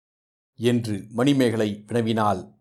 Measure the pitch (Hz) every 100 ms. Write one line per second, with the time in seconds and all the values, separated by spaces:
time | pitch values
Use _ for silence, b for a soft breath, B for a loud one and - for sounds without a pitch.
0 | _ _ _ _ _ - 113 120 107 101
1 | 104 110 135 139 123 110 107 101 - 120
2 | 113 113 107 95 - _